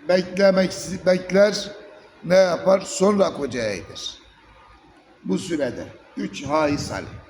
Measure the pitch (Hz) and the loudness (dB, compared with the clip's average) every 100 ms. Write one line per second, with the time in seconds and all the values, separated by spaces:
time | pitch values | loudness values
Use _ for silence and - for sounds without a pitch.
0 | - 185 180 185 196 190 185 - - 185 | 2 0 0 2 4 4 0 -2 -10 -4
1 | 175 185 - 185 208 196 - - - - | 0 0 2 4 4 2 -8 -14 -20 -20
2 | - _ 165 185 185 165 180 190 - - | -20 _ 2 4 4 2 2 2 2 2
3 | 185 208 170 139 139 120 110 95 - - | 2 4 2 0 -6 -4 -4 -4 -10 -12
4 | - - - _ _ - - - _ _ | -12 -14 -20 _ _ -20 -20 -20 _ _
5 | _ _ - 190 - 165 131 107 135 - | _ _ -6 -4 -4 -4 -4 -6 -12 -16
6 | - - 202 - 135 151 151 143 - 98 | -18 -10 -10 -8 -2 0 0 -2 -4 -8
7 | 82 - - | -10 -16 -20